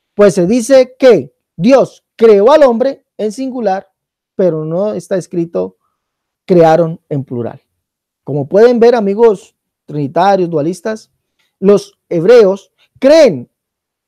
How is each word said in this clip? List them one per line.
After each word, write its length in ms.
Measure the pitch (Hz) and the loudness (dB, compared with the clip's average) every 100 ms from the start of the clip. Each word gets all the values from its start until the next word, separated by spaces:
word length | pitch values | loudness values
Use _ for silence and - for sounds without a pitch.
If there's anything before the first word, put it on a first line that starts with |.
| _ | _
pues 180 | - 208 | 0 0
se 120 | 185 175 | 2 -2
dice 500 | 247 226 269 254 _ | -2 2 2 2 _
que 360 | 262 196 127 _ _ - | 2 2 0 _ _ -6
Dios 480 | 185 269 185 - _ _ | 0 2 0 -6 _ _
creó 360 | 226 202 208 | 2 4 4
al 100 | 311 | 4
hombre 420 | 277 233 254 277 _ _ | 2 0 -4 -6 _ _
en 140 | 214 | -10
singular, 560 | 208 262 247 214 190 - _ _ _ _ - | -8 -12 -6 -6 -6 -10 _ _ _ _ -4
pero 280 | 185 160 | -4 -2
no 300 | 156 170 208 | -6 -6 -6
está 220 | 208 - 190 | -8 -8 -8
escrito 600 | - 175 170 185 185 - _ _ _ _ _ _ - | -6 -8 -6 -6 -8 -12 _ _ _ _ _ _ -2
crearon 540 | 180 165 160 165 165 _ | 2 4 2 -2 -6 _
en 160 | 143 | -10
plural. 360 | 131 123 113 127 _ _ _ _ _ _ | -8 -10 -10 -14 _ _ _ _ _ _
Como 240 | - 147 143 | -10 -8 -4
pueden 300 | 190 240 240 | 2 2 4
ver, 140 | 233 | 2
amigos 640 | 240 196 202 233 196 - _ _ _ _ | 2 -2 0 0 0 -8 _ _ _ _
trinitarios, 640 | 151 139 165 190 196 175 | -8 -6 -2 0 0 -2
dualistas, 600 | 160 147 185 220 220 - _ _ _ _ _ | -4 -6 -8 -10 -12 -16 _ _ _ _ _
los 400 | 190 202 - _ _ | 0 0 -2 _ _
hebreos 640 | 170 170 247 196 196 _ _ _ _ | -4 2 4 4 0 _ _ _ _
creen 520 | 262 320 285 139 117 _ _ _ _ _ | 2 4 4 0 -12 _ _ _ _ _